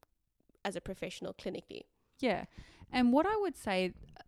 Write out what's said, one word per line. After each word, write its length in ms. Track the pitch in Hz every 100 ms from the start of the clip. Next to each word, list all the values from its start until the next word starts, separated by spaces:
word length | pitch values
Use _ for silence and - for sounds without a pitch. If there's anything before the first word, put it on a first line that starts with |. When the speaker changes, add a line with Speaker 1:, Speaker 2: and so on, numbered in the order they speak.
| _ _ _ _ _ _
Speaker 1:
as 100 | 196
a 60 | 170
professional 520 | - 190 185 - 190
clinically. 500 | - - - - - - _ _ -
Speaker 2:
Yeah. 260 | 254 185 - - - - -
And 220 | 254 240
what 120 | 269
I 120 | 370 427
would 180 | 381
say, 380 | - 214 185 185 - - -